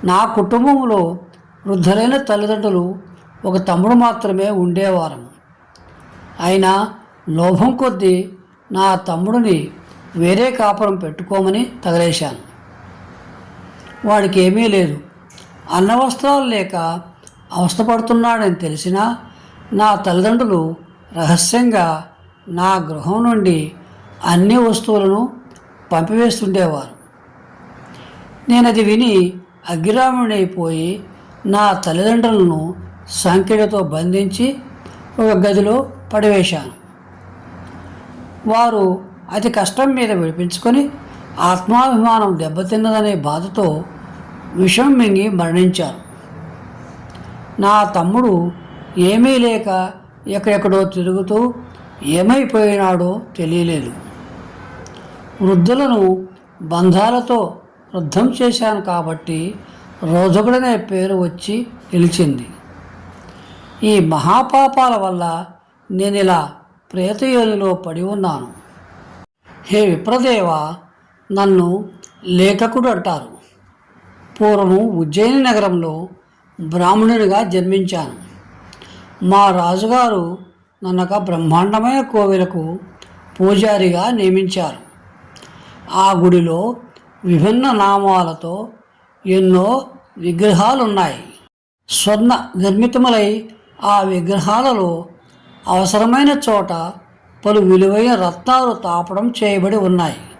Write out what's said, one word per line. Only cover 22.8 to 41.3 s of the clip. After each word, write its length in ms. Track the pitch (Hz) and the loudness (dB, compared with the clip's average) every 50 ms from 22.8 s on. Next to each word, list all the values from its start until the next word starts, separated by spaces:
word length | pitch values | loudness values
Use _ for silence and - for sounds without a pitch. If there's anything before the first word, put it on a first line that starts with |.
| 170 | -2
గృహం 360 | 151 160 151 - 156 190 220 233 | -4 -8 -8 -4 -2 -2 0 2
నుండి 340 | 240 233 220 196 185 170 160 151 151 - - - - - - - - - - - | 2 2 2 2 2 2 0 -2 -6 -10 -16 -20 -20 -20 -20 -20 -20 -20 -8 -2
అన్ని 300 | - 170 175 185 202 226 247 | 0 2 4 4 4 4 4
వస్తువులను 640 | 240 226 214 - - - 214 208 196 190 190 208 240 262 - - - - - - - - - - - - | 4 4 2 0 -2 0 0 2 2 2 2 0 0 -4 -6 -12 -20 -20 -20 -20 -20 -20 -20 -20 -10 -4
పంపివేస్తుండేవారు. 1040 | - 165 165 175 214 226 233 233 233 226 220 196 190 196 185 170 151 143 131 - - - - - _ - - - - - - - - - - - - - - - - - - - - - - - - - - | -2 -2 -2 0 0 2 2 2 0 -2 -2 -2 0 0 0 0 -2 -4 -8 -12 -18 -20 -20 -20 _ -20 -20 -20 -20 -20 -20 -20 -20 -20 -20 -20 -20 -20 -20 -20 -20 -20 -20 -20 -20 -20 -20 -20 -20 -18 -2
నేనది 360 | - 233 240 247 240 220 220 220 | 2 4 4 4 4 4 2 2
విని 300 | 202 214 220 247 240 214 190 180 180 185 - - - _ - - - | 2 2 2 2 2 4 2 2 2 -2 -8 -18 -20 _ -20 -10 -8
అగ్గిరాముడైపోయి 1200 | 175 165 160 196 214 247 262 262 254 247 247 226 214 202 190 180 190 185 170 165 165 160 160 170 190 208 - - - - - - - - - | -6 -4 -2 0 0 2 2 2 2 0 -2 -2 0 -2 -2 -2 -2 -6 -6 -4 -4 -4 -4 -6 -6 -8 -10 -18 -20 -20 -20 -20 -20 -12 -6
నా 180 | 196 196 208 208 202 190 180 | -2 0 2 2 2 0 0
తల్లిదండ్రులను 800 | 190 175 160 170 190 214 226 233 226 233 220 208 185 175 165 160 156 170 185 - - - - - - - - | -2 -2 -2 0 2 2 2 2 2 2 2 2 2 0 0 -2 -4 -6 -8 -10 -14 -18 -20 -20 -18 -12 -8
సంకెళ్ళతో 640 | - - 185 175 190 190 190 226 214 214 202 214 202 190 156 | -4 0 2 2 2 2 2 2 0 2 0 0 -2 -4 -4
బంధించి 580 | 147 156 165 180 180 196 196 190 190 - 240 262 277 269 - - - - - - - - - - - | -4 -4 -4 -2 -2 0 -2 -2 -2 -2 -2 -2 -2 -6 -12 -20 -20 -20 -20 -20 -20 -20 -20 -16 -4
ఒక 140 | - 226 220 208 185 | -2 0 2 2 2
గదిలో 380 | 180 202 196 196 202 208 220 254 269 - - - - - | 2 2 2 2 2 2 0 0 -2 -4 -10 -18 -18 -6
పడివేశాను. 640 | - 214 208 214 208 196 180 - 180 156 139 127 - - - - - - - - - - - - - - - - - - - - - - - - - - - - - - - - - - - | -4 0 2 4 4 4 2 0 -2 -6 -8 -10 -16 -18 -20 -20 -20 -20 -20 -20 -20 -20 -20 -20 -20 -20 -20 -20 -20 -20 -20 -20 -20 -20 -20 -20 -20 -20 -20 -20 -20 -20 -20 -20 -20 -10 -4
వారు 380 | 220 214 226 240 240 226 214 196 185 185 185 - - - - - - - | -2 2 2 2 2 2 2 0 0 0 -2 -6 -14 -20 -20 -18 -8 -8
అతి 180 | 214 208 233 | -2 -2 0
కష్టం 380 | 233 214 196 185 - - 262 277 269 | 0 0 -2 -2 0 0 0 0 2
మీద 160 | 254 240 214 214 | 0 0 0 0
విడిపించుకొని 680 | 185 170 160 160 170 180 175 175 - - 233 240 277 285 285 - - - - - - - - | -2 -2 -4 -4 -4 -6 -6 -6 -2 0 2 2 2 2 -2 -4 -12 -18 -20 -20 -20 -20 -18